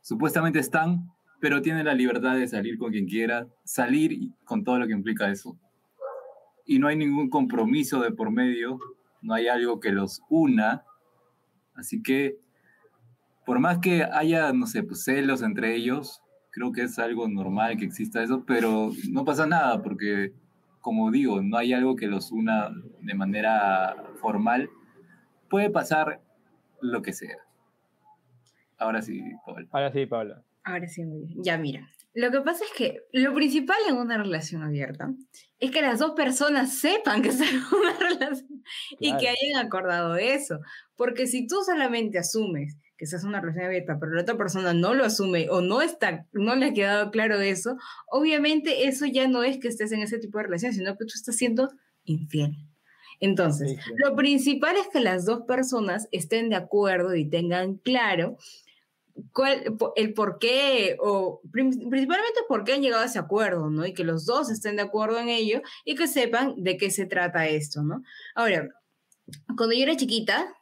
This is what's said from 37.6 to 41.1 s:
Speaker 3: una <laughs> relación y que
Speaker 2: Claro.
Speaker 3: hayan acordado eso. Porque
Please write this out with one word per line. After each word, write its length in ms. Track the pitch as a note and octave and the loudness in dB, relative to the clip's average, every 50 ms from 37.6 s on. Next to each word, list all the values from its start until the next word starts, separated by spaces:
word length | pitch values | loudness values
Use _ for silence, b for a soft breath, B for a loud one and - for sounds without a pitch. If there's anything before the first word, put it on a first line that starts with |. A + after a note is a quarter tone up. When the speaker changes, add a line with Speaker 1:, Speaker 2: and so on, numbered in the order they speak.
| B3+ - - | 0 2 2
Speaker 3:
una 240 | G4+ G4+ F4 - | 4 4 2 2
<laughs> 20 | - | 2
relación 640 | G4 F4 F4+ C#4 C4 D4 C#4+ C4 - - D4 C#4 - B B B B B C#4+ B | 0 0 0 0 -2 -4 -4 -6 -8 -14 -18 -18 -16 B B B B B -12 B
y 120 | - D4 C4+ | -2 0 0
que 60 | - | 2
Speaker 2:
Claro. 180 | B3 A#3+ A#3+ B3 C4+ | 0 0 0 0 0
Speaker 3:
hayan 240 | C#4+ C#4+ C4+ C4 | 0 0 0 -2
acordado 500 | G#3+ G3 F#3 F#3 F#3 F3 F3 E3+ E3+ E3 | -2 -4 -2 0 0 0 0 0 0 0
eso. 420 | F3 G3+ A#3+ C4+ C#4+ C#4+ - F3 D3+ D#3 B B B B B B | 0 2 2 0 0 -2 -6 -8 -10 -10 B B B B B B
Porque 300 | _ A#3+ A#3+ | _ -2 -2